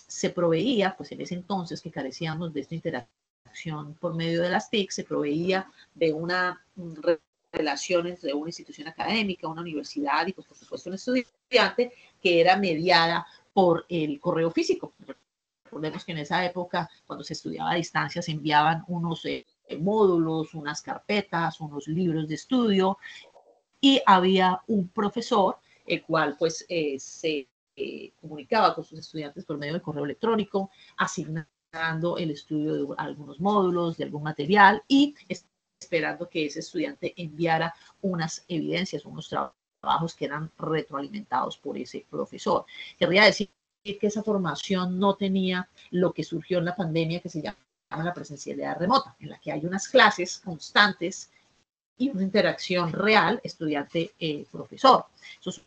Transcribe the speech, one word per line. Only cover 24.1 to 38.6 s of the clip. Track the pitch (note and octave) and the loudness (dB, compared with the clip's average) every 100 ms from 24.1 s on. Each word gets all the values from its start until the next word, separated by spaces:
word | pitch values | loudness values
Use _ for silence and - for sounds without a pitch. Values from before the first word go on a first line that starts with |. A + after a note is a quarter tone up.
| F#3 F#3 F#3+ F#3 - - | 8 8 6 4 2 0
un | G#3+ F3+ | 0 0
profesor, | - G3+ A#3+ A3+ A3 F#3+ - _ _ - | -2 -2 -2 0 2 2 0 _ _ -4
el | D3+ | -4
cual, | - D#3+ D3 C#3 | 0 0 0 0
pues, | E3 E3 - | -2 -2 -4
eh, | F3 D3 C3+ | -2 -2 -4
se, | - - E3 D3+ C3 _ _ - | -10 -6 -4 -4 -6 _ _ -10
eh, | C3+ D3 D#3+ _ | -8 -10 -14 _
comunicaba | E3 D3+ C3+ - F#3 | -16 -14 -2 2 2
con | - | 0
sus | C#3+ D#3 | -8 -14
estudiantes | - D#3+ D3 F#3 | -12 -10 -10 -12
por | - D3 | -10 -8
medio | C#3+ | -6
de | F3 | -6
correo | - D3+ | -6 -6
electrónico, | C#3+ - A3+ A3 G3 G3+ G3 _ - - | -6 -4 0 0 0 -4 -4 _ -10 -6
asignando | D#3+ - D3+ D#3+ D3+ _ _ D#3+ E3 D#3+ E3+ - | -4 -4 -6 -8 -10 _ _ -6 -4 -2 -2 -2
el | E3 | -4
estudio | D3 - D3+ D3+ | -6 -6 -4 -2
de | D3 C#3+ - | -2 -4 -6
algunos | D3 C#3+ C#3+ C#3+ | -8 -10 -14 -4
módulos, | F#3+ G#3 F#3 F3 E3+ D#3+ | 0 2 2 0 -2 -4
de | |
algún | C#3 D3 | -6 -6
material, | D3+ D3+ D3 G#3 G3 G#3+ - | -6 -4 4 8 8 6 4
y | C#4 C#4+ - - F3+ _ _ _ - | 4 4 0 -12 -12 _ _ _ -20
esperando | - E3 D3+ D3+ E3+ | -4 -2 -2 -6 -6
que | E3+ D3 | -4 -4
ese | - | -6
estudiante | - F3 D3 C#4+ E3 - | -8 -4 -6 -6 -8 -8
enviara | E3 D3+ E3 D#3+ E3 - - _ | -10 -2 0 2 -2 -6 -20 _
unas | G3 F3 D#3+ - - | -4 -2 -4 -6 -6
evidencias, | E3+ | -4